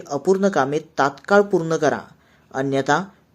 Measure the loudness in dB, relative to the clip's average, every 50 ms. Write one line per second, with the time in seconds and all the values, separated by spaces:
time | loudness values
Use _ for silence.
0 | -6 -6 -6 -4 0 2 2 2 2 0 2 0 0 0 -2 -6 -6 -6 -2 0
1 | 0 0 0 -4 -2 2 2 2 2 2 0 -2 0 0 -2 0 0 0 0 -2
2 | -8 -14 -20 _ _ _ _ _ _ _ -6 -4 -4 -2 -2 -2 0 0 0 0
3 | -2 -6 _ _ _ _